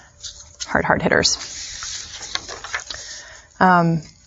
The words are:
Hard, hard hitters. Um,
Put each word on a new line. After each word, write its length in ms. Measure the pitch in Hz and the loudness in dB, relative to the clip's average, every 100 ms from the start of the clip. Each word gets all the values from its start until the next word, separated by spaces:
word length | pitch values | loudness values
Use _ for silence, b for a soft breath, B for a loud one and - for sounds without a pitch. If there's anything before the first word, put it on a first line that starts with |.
| B B B - - - - | B B B -16 -18 -14 -2
Hard, 180 | - | 0
hard 180 | - 165 | 2 2
hitters. 340 | 170 - - - - - - - - - - - - - - - - - - B B B B B B - | 4 4 4 0 -6 -12 -12 -10 -10 -10 -12 -14 -8 -8 -8 -14 -10 -10 -10 B B B B B B 2
Um, 440 | 190 180 170 165 - - | 6 6 6 2 -2 -20